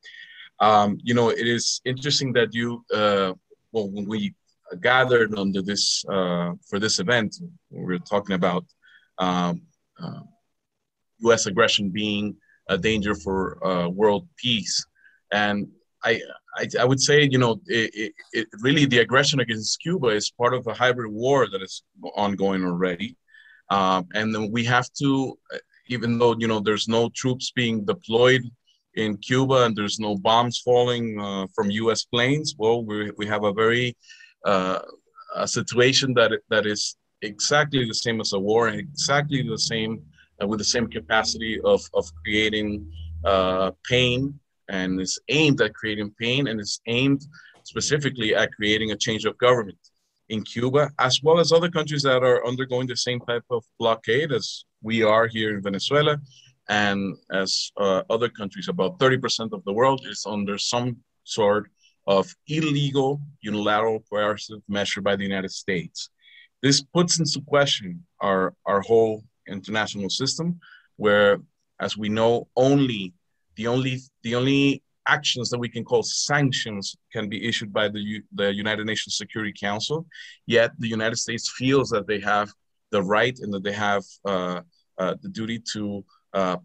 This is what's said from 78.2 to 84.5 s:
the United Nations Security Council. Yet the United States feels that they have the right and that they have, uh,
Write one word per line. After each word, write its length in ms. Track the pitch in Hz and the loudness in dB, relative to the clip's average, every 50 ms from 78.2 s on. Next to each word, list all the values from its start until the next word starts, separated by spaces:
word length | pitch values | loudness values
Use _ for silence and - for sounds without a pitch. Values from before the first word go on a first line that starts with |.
| - _ 101 | -10 _ -6
the 180 | 98 101 101 | -2 -2 0
United 360 | 101 101 104 110 107 107 107 110 | 0 -2 -2 -4 -4 -4 -4 -4
Nations 280 | 107 - - 101 - | -4 -6 -6 -6 -8
Security 380 | - 104 - - 113 107 104 95 | -8 -8 -8 -8 -8 -6 -6 -8
Council. 540 | - 101 101 101 107 - - 147 165 170 - - - - - - _ _ - | -6 -4 -4 -4 -4 -4 -4 -4 -6 -6 -10 -16 -20 -20 -20 -20 _ _ 2
Yet 240 | 117 113 117 113 - - | 4 4 4 4 0 -4
the 80 | 120 113 | -6 -4
United 300 | 113 110 110 117 117 - | -2 -2 -2 -2 -2 -4
States 360 | - - 117 113 - - - | -6 -6 -6 -6 -6 -8 -8
feels 340 | - 127 131 139 139 123 107 | -4 0 2 2 2 2 2
that 180 | 113 104 95 98 | -2 -2 -2 -2
they 120 | 107 98 | -4 -4
have 280 | 101 101 104 104 104 104 - _ _ _ _ _ _ _ | 0 0 0 0 0 -2 -8 _ _ _ _ _ _ _
the 140 | 107 104 95 | -2 -2 0
right 340 | 95 104 107 117 127 131 127 | 2 2 2 2 2 0 -4
and 160 | 107 104 101 | -8 -6 -6
that 100 | 95 95 | -4 -4
they 80 | 101 | -4
have, 320 | 101 104 104 101 101 98 95 - - _ - | -4 -2 0 0 0 0 -2 -6 -14 _ -6
uh, 360 | 101 98 90 90 90 | -4 -2 -2 -2 -2